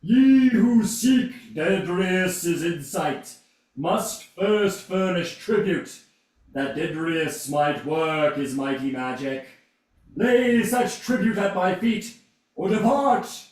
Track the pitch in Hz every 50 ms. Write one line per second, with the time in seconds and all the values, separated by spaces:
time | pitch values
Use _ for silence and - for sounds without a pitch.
0 | - 165 220 254 269 269 269 262 254 254 240 220 214 240 240 226 202 196 - -
1 | - 254 262 247 - - - - - - - 156 156 175 196 190 165 160 175 185
2 | 196 185 185 185 185 170 - - - 170 170 143 156 170 165 147 - - - 180
3 | - - - - - - - - _ _ _ _ _ _ _ - 143 170 190 208
4 | 190 - - - - - _ - 190 208 214 214 208 196 - - - - 185 190
5 | 190 185 180 175 170 - - - - - 226 196 - 196 175 147 - - - -
6 | _ _ _ _ _ _ _ _ _ _ - 135 139 135 - 147 160 156 151 156
7 | 165 165 165 165 156 143 - - - 127 139 147 147 147 147 - 113 139 156 160
8 | 160 156 156 151 151 147 139 139 139 123 123 139 135 139 135 127 131 135 127 127
9 | 127 127 131 131 139 135 135 131 - - - _ _ _ _ _ _ _ _ _
10 | _ _ - - 214 247 247 247 247 240 240 233 214 196 240 247 247 - - -
11 | - - 247 220 190 226 214 196 196 196 190 185 180 185 180 - 220 233 220 196
12 | - - - - _ _ _ _ _ _ _ - 165 196 214 220 - 233 277 277
13 | 277 277 240 - - - - - - -